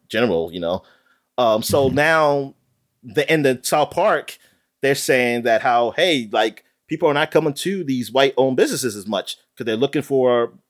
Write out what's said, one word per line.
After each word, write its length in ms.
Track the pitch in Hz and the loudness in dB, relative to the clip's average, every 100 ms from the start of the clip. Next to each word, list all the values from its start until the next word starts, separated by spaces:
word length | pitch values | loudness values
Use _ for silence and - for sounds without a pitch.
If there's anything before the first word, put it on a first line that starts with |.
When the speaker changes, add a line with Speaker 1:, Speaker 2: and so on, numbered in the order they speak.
| - | -8
Speaker 1:
general, 440 | 113 120 82 82 | -2 0 0 -4
you 80 | 87 | -6
know. 240 | 82 - - _ _ _ _ - | -4 -6 -8 _ _ _ _ -2
Um, 240 | 117 110 | 0 0
so 240 | - 147 135 | 0 0 0
Speaker 2:
Mm-hmm. 80 | 127 | 0
Speaker 1:
now 580 | 156 160 147 143 139 - _ _ _ _ | 2 2 2 0 -4 -12 _ _ _ _
the, 280 | 123 123 143 | -8 -4 0
in 100 | 160 | 2
the 160 | 135 123 | 2 0
South 300 | - 151 143 | 0 0 0
Park, 460 | - 202 156 - - _ _ _ _ | 0 0 0 -4 -16 _ _ _ _
they're 140 | 139 135 | -2 0
saying 480 | - 131 120 120 | 2 2 2 0
that 180 | 120 110 | 2 2
how, 300 | 135 120 117 | 2 2 2
hey, 380 | 127 180 143 110 | 2 2 0 0
like, 320 | 110 113 - - _ - | 0 0 -2 -16 _ -10
people 200 | 156 160 | -2 0
are 40 | |
not 180 | 147 156 | 0 2
coming 220 | 160 156 | 2 0
to 300 | 139 180 196 | -2 -6 -4
these 280 | 151 131 107 | -4 -4 -2
white-owned 440 | 127 139 - 131 127 | 0 2 2 0 2
businesses 380 | 302 170 127 104 | 0 -2 -6 -6
as 120 | 98 | -6
much 300 | 98 - - _ - | -6 -6 -12 _ -12
'cause 80 | 113 | -6
they're 100 | 110 | -2
looking 260 | 135 156 | -2 -2
for 520 | - 139 127 120 117 - _ | -2 2 2 2 0 -6 _